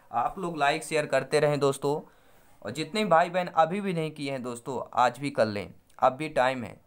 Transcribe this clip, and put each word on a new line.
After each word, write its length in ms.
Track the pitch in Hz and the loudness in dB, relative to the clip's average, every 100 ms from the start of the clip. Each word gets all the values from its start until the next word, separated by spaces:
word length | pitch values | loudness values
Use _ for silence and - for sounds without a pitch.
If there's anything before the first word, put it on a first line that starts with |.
| - | -6
आप 280 | 113 143 180 | -4 -2 -4
लोग 180 | 175 156 | -6 0
लाइक 260 | 143 160 | 0 0
शेयर 220 | - 156 143 | -2 -2 0
करते 340 | 131 127 151 | 0 2 2
रहें 180 | 147 147 | 2 4
दोस्तों, 400 | 139 135 143 147 - _ _ - _ - | 2 0 -2 -2 -6 _ _ -20 _ -16
और 80 | 107 | -10
जितने 340 | 135 151 214 208 | -8 -4 -2 4
भाई 240 | 165 180 | 4 4
बहन 160 | 180 180 | 0 0
अभी 320 | 165 160 202 | 2 2 2
भी 120 | 196 | -2
नहीं 160 | 165 156 | -2 -4
किए 200 | 151 139 | -6 -6
हैं 120 | 135 | -6
दोस्तों, 380 | 123 117 - 120 - - | -6 -10 -8 -8 -4 2
आज 220 | 123 123 | 2 0
भी 120 | 143 | -4
कर 160 | 135 110 | 0 0
लें, 260 | 104 87 - _ - | 0 -8 -14 _ 0
अब 140 | 127 | 2
भी 160 | 131 156 | 2 -2
टाइम 340 | 135 127 131 | 0 0 0
है। 120 | 107 - | -8 -14